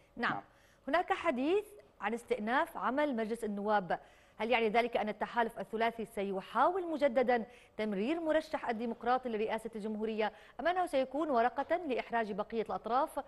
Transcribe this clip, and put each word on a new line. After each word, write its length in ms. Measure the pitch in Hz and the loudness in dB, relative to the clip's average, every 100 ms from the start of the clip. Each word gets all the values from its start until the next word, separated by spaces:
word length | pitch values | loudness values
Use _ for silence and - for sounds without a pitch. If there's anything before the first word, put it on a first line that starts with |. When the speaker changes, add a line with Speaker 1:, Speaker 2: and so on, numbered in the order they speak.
| _ - | _ -4
Speaker 1:
نعم. 140 | 226 | -2
Speaker 2:
نعم. 100 | 101 - - - _ - | -2 -8 -20 -20 _ 0
Speaker 1:
هناك 260 | 320 349 | 2 2
حديث 520 | 381 339 247 285 403 415 - - - | 0 0 0 2 0 0 -10 -20 -8
عن 120 | 202 | -4
استئناف 640 | 226 - - 214 269 330 - | -4 -2 -2 0 0 0 -2
عمل 380 | 202 269 302 226 | -2 2 2 0
مجلس 280 | 214 233 | -2 -4
النواب، 560 | 214 202 202 208 170 185 - - - - | -4 -2 2 2 2 -2 -4 -20 -18 -6
هل 140 | 220 | 0
يعني 180 | 233 220 | 2 4
ذلك 280 | 233 233 - | 2 2 0
أن 120 | 208 | -2
التحالف 500 | 208 208 240 226 - | -4 -2 0 0 -2
الثلاثي 460 | 190 220 226 226 208 | -6 -2 0 -2 -6
سيحاول 840 | 208 196 190 - 220 302 370 339 | -4 -4 -4 -2 2 4 4 -2
مجدداً 520 | 302 285 247 240 240 208 - - - | 2 2 4 4 2 0 -12 -14 -6
تمرير 420 | 220 190 226 339 | -2 0 0 0
مرشح 500 | 320 311 311 277 311 | 2 0 0 -4 -4
الديمقراطي 600 | 220 233 233 233 254 254 | -4 -4 -4 0 0 0
لرئاسة 400 | 214 214 220 220 220 | -2 -2 -2 -4 -8
الجمهورية، 560 | 214 214 214 220 208 - - - | -6 -4 -2 0 -2 -2 -14 -4
أم 80 | 302 | -2
أنه 180 | 359 349 | 0 2
سيكون 440 | 269 262 277 320 | 2 2 0 2
ورقة 480 | 240 233 - 269 339 | 4 2 0 0 -2
لإحراج 540 | 330 226 - 233 214 | 0 -4 -2 -2 -2
بقية 300 | 202 208 226 | -4 -4 -4
الأطراف 580 | 208 190 220 247 311 294 | -4 -4 0 0 0 -4